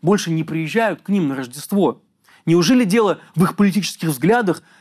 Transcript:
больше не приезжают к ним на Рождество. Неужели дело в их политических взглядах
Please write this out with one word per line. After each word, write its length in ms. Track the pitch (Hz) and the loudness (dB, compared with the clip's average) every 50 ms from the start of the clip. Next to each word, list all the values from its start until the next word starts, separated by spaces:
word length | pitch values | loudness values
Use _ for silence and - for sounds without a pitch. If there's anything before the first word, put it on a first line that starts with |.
больше 300 | - 160 208 196 - 170 | 0 0 0 0 0 -2
не 100 | 160 160 | -4 -4
приезжают 600 | 156 165 156 160 160 147 135 226 226 208 165 - | -4 -4 -6 -6 -6 -4 -2 -2 -2 -2 -2 -6
к 60 | - - | -6 -4
ним 180 | 202 196 165 139 | -2 0 0 -2
на 80 | 135 | -4
Рождество. 680 | 135 131 120 139 147 - - 202 202 175 127 - - _ _ _ _ _ _ _ _ _ | -6 -8 -10 -12 -16 -10 -4 -2 0 0 0 -2 -4 _ _ _ _ _ _ _ _ _
Неужели 360 | 160 165 175 165 170 262 247 | 0 2 2 4 4 2 2
дело 380 | 247 180 190 233 214 190 156 - - - _ | 2 2 2 2 2 0 0 -4 -8 -6 _
в 80 | 156 170 | 0 0
их 100 | - - | 0 2
политических 540 | - 208 196 165 202 165 - - - - 160 | 2 0 2 2 0 -4 -4 -6 -6 -4 -4
взглядах 560 | 143 123 143 180 226 247 226 180 151 - - _ _ _ | -4 0 0 2 2 2 2 0 -2 -4 -8 _ _ _